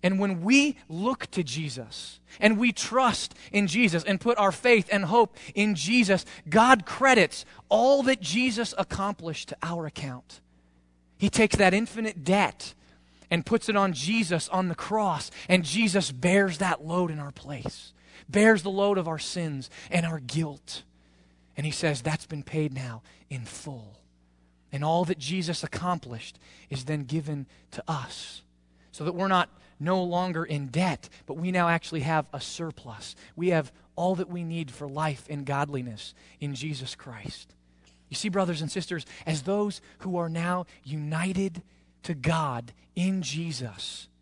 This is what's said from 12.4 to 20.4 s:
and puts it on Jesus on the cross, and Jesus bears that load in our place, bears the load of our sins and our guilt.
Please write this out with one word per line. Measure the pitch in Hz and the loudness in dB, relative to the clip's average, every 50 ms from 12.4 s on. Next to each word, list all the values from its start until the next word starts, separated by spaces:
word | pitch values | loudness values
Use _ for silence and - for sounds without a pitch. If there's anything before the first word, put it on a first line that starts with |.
| 190 139 - _ - - - _ _ _ _ _ _ _ _ _ - _ | 4 2 -2 _ -14 -16 -16 _ _ _ _ _ _ _ _ _ -6 _
and | 170 170 170 | -2 -2 0
puts | - 226 220 - - | 0 0 0 0 2
it | 214 | 2
on | 202 196 190 175 | 2 2 2 0
Jesus | 131 131 165 220 226 220 160 180 160 - - | -2 -2 0 2 2 2 2 0 -2 -2 0
on | - 185 185 | -2 0 0
the | 180 170 | 0 -2
cross, | - - - 202 220 214 190 165 139 - - - - - - | -4 -4 -2 0 0 2 2 0 -2 -4 -10 -12 -16 0 4
and | 180 185 170 | 4 4 4
Jesus | 139 143 208 226 208 175 202 180 - | 2 0 2 2 4 4 2 0 0
bears | 135 123 127 180 180 202 202 190 170 147 | -6 0 2 4 6 6 4 4 0 -2
that | 196 185 170 - 147 | 0 -2 -2 -2 -4
load | 160 170 180 180 170 | -2 0 0 0 0
in | 156 151 | -2 -6
our | 143 143 | -8 -10
place, | 139 - - - 147 123 - - - - - - _ _ _ - - - - - | -12 -14 -12 -10 -10 -8 -8 -10 -10 -10 -18 -20 _ _ _ -20 -20 -20 -18 -2
bears | - 208 214 226 220 196 | 2 6 8 8 8 6
the | 156 196 | 4 -2
load | 190 190 196 202 202 | 0 2 4 4 4
of | 190 175 | 2 0
our | 165 160 147 | -2 -4 -4
sins | - - - 185 170 160 147 135 123 - - - - - | -6 -6 -6 -4 -4 -4 -4 -6 -8 -12 -16 -20 -12 -2
and | - 175 165 | 0 0 0
our | 165 165 156 | 0 -4 -6
guilt. | 131 120 135 156 | -8 -4 -2 -2